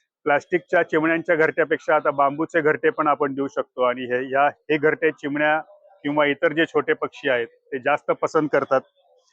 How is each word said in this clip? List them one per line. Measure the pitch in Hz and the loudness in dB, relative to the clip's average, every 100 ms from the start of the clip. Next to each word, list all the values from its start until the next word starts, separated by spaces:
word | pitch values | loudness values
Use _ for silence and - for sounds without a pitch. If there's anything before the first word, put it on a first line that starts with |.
| _ _ | _ _
प्लास्टिकच्या | 151 143 - 180 - 180 | 0 0 0 -4 0 0
चिमण्यांच्या | 165 160 160 165 160 160 | 2 0 0 0 0 0
घरट्यापेक्षा | 156 139 147 156 - 156 | 2 0 -2 -2 0 0
आता | 151 | 0
बांबूचे | 143 139 143 160 170 | 0 0 0 -4 0
घरटे | 151 143 160 | 0 0 0
पण | 151 151 | 0 0
आपण | 143 143 | 0 -2
देऊ | 135 139 | -2 -6
शकतो | - 123 - | -6 -8 -2
आणि | 123 123 | -2 -2
हे, | 123 123 135 | -4 -4 -2
या, | 135 143 | 0 0
हे | - - 151 | -2 -4 0
घरटे | 151 147 160 | 0 0 0
चिमण्या | 151 147 147 151 156 151 - - _ | -2 -6 -2 0 0 -4 -16 -20 _
किंवा | 147 147 143 | -4 0 0
इतर | 143 170 | 0 0
जे | 151 160 | 0 0
छोटे | 151 139 | 0 0
पक्षी | 151 147 - 143 | -2 -4 -6 -2
आहेत, | 123 117 | -2 -2
ते | _ _ 135 | _ _ -6
जास्त | 131 147 - | -2 0 -2
पसंत | 160 156 160 151 | -4 -2 -2 0
करतात. | 143 131 131 - _ _ _ _ | -2 0 0 -2 _ _ _ _